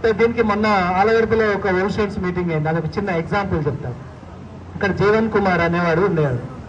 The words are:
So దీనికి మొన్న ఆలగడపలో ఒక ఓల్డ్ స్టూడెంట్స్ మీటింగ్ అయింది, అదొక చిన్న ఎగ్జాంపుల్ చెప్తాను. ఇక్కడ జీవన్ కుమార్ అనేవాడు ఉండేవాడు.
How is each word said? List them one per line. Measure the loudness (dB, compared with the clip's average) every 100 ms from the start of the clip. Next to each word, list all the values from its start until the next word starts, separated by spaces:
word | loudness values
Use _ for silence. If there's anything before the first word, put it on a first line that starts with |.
| 2
So |
దీనికి | 2 2 2
మొన్న | 0 2 2
ఆలగడపలో | 2 2 2 4 4 2 2 2
ఒక | 2 0
ఓల్డ్ | 0 0
స్టూడెంట్స్ | 0 -2 -2
మీటింగ్ | -4 -2 -2
అయింది, | 0 0
అదొక | -2 -2
చిన్న | -4 -2
ఎగ్జాంపుల్ | -4 -2 -2 -2 -2 -2
చెప్తాను. | -4 -8 -10 -14 -18 -18 -18 -16 -16 -14 -4
ఇక్కడ | -2
జీవన్ | 2 2 4 2
కుమార్ | 2 2 2
అనేవాడు | 2 0 2 2
ఉండేవాడు. | 2 2 0 -2 -6 -14